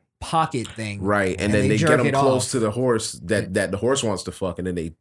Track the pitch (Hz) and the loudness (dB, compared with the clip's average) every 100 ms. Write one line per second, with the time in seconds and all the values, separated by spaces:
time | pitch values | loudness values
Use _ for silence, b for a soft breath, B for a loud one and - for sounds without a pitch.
0 | _ - - 165 160 131 107 - 107 101 | _ -14 -4 0 0 -2 -6 -6 -8 -4
1 | 98 104 95 - 104 104 104 107 160 151 | 0 2 2 0 2 2 4 4 4 4
2 | 147 135 135 131 - 127 110 110 127 113 | 4 2 2 2 0 0 0 0 0 0
3 | - - 87 104 92 98 95 92 117 135 | -2 -8 -2 -2 0 -2 -2 -2 0 0
4 | 117 92 - - 95 85 90 87 82 - | 0 -2 -6 -6 -6 -4 -4 -4 -6 -8